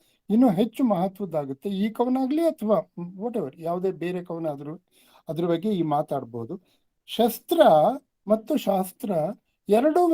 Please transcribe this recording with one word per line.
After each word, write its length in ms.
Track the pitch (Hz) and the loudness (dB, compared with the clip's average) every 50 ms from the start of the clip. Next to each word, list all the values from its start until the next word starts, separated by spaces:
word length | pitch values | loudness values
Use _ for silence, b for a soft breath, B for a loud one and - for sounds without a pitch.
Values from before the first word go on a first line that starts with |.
| _ _ _ _ _ - | _ _ _ _ _ 0
ಇನ್ನೂ 200 | 202 233 262 247 | 2 4 4 4
ಹೆಚ್ಚು 340 | 175 175 233 226 - - 269 | 4 2 0 0 0 -2 0
ಮಹತ್ವದ್ದಾಗುತ್ತೆ. 880 | 233 202 170 180 196 190 - 202 170 156 156 143 135 135 - - 202 | 0 2 2 0 -2 -4 -6 -10 -6 -4 -4 -4 -4 -8 -8 -8 -6
ಈ 200 | 196 190 202 226 | -4 -2 -2 -4
ಕವನ 280 | 220 - 240 254 254 262 | -2 -2 -2 0 0 -2
ಆಗ್ಲಿ 200 | 269 254 294 311 | -2 -2 -2 0
ಅಥವಾ 500 | 339 330 311 - 214 214 214 175 - _ - - 175 175 190 185 | 0 -2 -2 -2 -2 0 0 0 -2 _ -10 -14 -12 -12 -12 -10
whatever 340 | 202 247 226 226 165 127 - 175 | -10 -8 -6 -6 -6 -6 -10 -10
ಯಾವುದೇ 340 | 160 165 175 180 180 190 | -6 -6 -4 -2 -4 -4
ಬೇರೆ 320 | 175 151 160 175 180 180 175 | -4 -4 -6 -6 -6 -8 -8
ಕವನ 240 | - 170 165 165 160 | -10 -10 -8 -6 -8
ಆದ್ರೂ 320 | 143 139 143 143 160 - _ b b b b b b b b - | -8 -8 -10 -12 -14 -14 _ b b b b b b b b -10
ಅದ್ರ 160 | 160 156 180 | -6 -4 -2
ಬಗ್ಗೆ 240 | 170 170 165 170 220 | 0 0 0 0 -2
ಈ 120 | 208 180 | -2 0
ಮಾತಾಡ್ಬೋದು. 800 | 165 151 147 147 156 - 151 135 127 117 117 120 113 113 180 202 _ _ _ _ _ _ _ _ _ | 0 0 0 -2 -2 -2 -4 -6 -6 -8 -10 -10 -10 -10 -12 -14 _ _ _ _ _ _ _ _ _
ಶಸ್ತ್ರ 560 | - - - 226 240 233 - _ - 349 339 294 226 160 151 151 202 262 294 _ _ _ _ - 196 | -12 -2 0 0 0 0 -2 _ -4 4 6 6 8 8 6 6 4 0 -2 _ _ _ _ -2 0
ಮತ್ತು 300 | 214 220 220 - 311 247 | 0 0 0 -2 -2 -2
ಶಾಸ್ತ್ರ 540 | - - 196 185 190 185 - - - 208 190 160 151 180 - - _ _ _ _ _ - | 0 0 0 0 -2 -4 -8 -10 -6 -4 -2 -2 -2 -2 -6 -8 _ _ _ _ _ 2
ಎರಡೂ 300 | 202 226 254 311 302 359 359 339 | 2 4 4 4 4 4 4 4